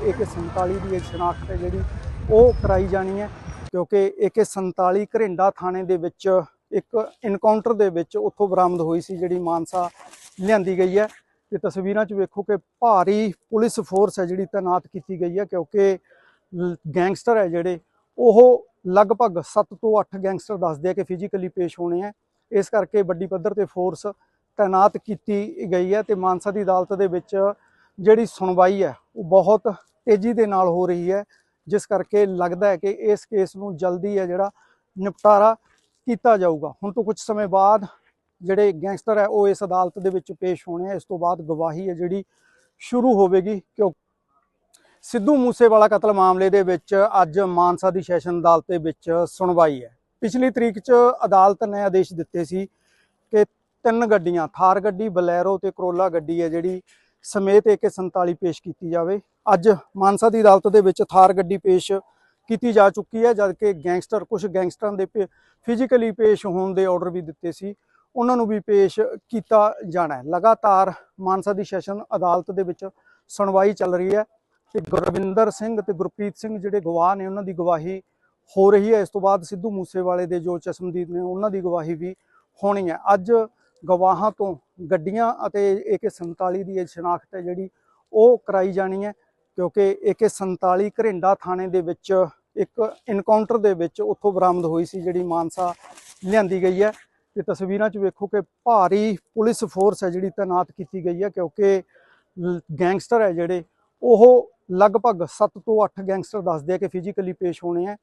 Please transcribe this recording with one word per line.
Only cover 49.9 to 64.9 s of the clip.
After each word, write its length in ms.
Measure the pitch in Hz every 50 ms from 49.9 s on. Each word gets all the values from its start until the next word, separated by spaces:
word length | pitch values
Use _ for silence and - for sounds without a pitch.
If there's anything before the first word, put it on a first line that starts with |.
| _ _ _ _ _ _
ਪਿਛਲੀ 280 | - 220 190 254 254 262
ਤਰੀਕ 300 | 220 262 240 233 202 208
'ਚ 120 | - - 247 240 240 240 254 240 -
ਅਦਾਲਤ 380 | 208 202 190 190 196 202 - 233
ਨੇ 180 | 208 202 202 202
ਆਦੇਸ਼ 300 | 196 180 190 185 - 185
ਦਿੱਤੇ 300 | 160 160 _ _ 180 170
ਸੀ 200 | 147 175 190 196
ਕਿ 800 | 190 _ _ _ _ _ _ _ _ _ _ _ _ - 214 208 - _ _ _ _ _ _ _
ਤਿੰਨ 200 | 240 226 233 240
ਗੱਡੀਆਂ, 420 | 220 202 202 165 170 175 175 160 151
ਥਾਰ 320 | _ - 185 190 190 202
ਗੱਡੀ, 280 | 185 214 196 180 220 220
ਬਲੈਰੋ 480 | 180 180 180 175 170 175 180 185 196 185
ਤੇ 140 | - 190
ਕਰੋਲਾ 380 | 180 - 190 180 175 175 190 190
ਗੱਡੀ 320 | 165 170 156 147 170 170
ਹੈ 80 | 170 165
ਜਿਹੜੀ, 320 | 156 170 165 185 185 185 _ _ _ _ _ _ _ _ _
ਸਮੇਤ 440 | - - 208 196 196 202 208 202 -
ਏ 80 | 208
ਕੇ 140 | 185 - 208
ਸੰਤਾਲੀ 440 | - - 185 180 - 190 180 175 170
ਪੇਸ਼ 280 | - - 180 156 -
ਕੀਤੀ 280 | _ 185 160 _ - 170
ਜਾਵੇ। 300 | 165 170 170 170 196 208 - _ _ _ _ - 202
ਅੱਜ 160 | 190 165 220 208 160 - _ _ 196
ਮਾਨਸਾ 320 | 196 196 202 196 - 233
ਦੀ 120 | 208 226
ਅਦਾਲਤ 260 | 214 214 190 196 - 208
ਦੇ 140 | 190 214
ਵਿੱਚ 220 | 202 190 180 - 214 -
ਥਾਰ 240 | - 185 185 190 196
ਗੱਡੀ 240 | 185 190 170 196 190
ਪੇਸ਼ 340 | _ 196 185 180 175 - 202 196 - _ _ _ _ _ _ _ _ _
ਕੀਤੀ 240 | 226 220 - 240 226
ਜਾ 160 | 214 202 196
ਚੁੱਕੀ 360 | 190 - 202 _ - 226 226
ਹੈ, 80 | 240 233
ਜਦ 180 | 196 208 196
ਕਿ 220 | 180 _ - 208 196
ਗੈਂਗਸਟਰ, 500 | 160 139 180 175 180 175 - - 214 175
ਕੁਝ 220 | _ - 202 165 208
ਗੈਂਗਸਟਰਾਂ 440 | 165 190 185 180 - _ - 208